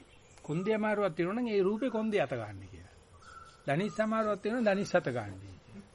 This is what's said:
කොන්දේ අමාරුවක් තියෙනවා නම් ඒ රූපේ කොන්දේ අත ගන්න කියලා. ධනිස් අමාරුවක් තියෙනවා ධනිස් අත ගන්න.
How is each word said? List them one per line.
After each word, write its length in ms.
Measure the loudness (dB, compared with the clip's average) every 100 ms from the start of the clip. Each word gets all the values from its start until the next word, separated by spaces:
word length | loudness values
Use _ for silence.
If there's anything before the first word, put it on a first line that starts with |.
| -20 -20 -20 -14
කොන්දේ 360 | -6 -2 2 2
අමාරුවක් 380 | 2 2 0
තියෙනවා 240 | 0 0 0
නම් 100 | 2
ඒ 140 | 4
රූපේ 280 | 4 2 0
කොන්දේ 320 | 0 2 2
අත 120 | 2
ගන්න 320 | -2 -6 -10 -14
කියලා. 300 | -16 -20 -20 -20 -20 -20 -20 -20 -10
ධනිස් 360 | -2 0 0 0
අමාරුවක් 420 | 0 2 0 0
තියෙනවා 260 | -2 2 2
ධනිස් 280 | 2 2 2
අත 140 | 2
ගන්න. 400 | -2 -4 -10 -16 -18 -18 -20 -20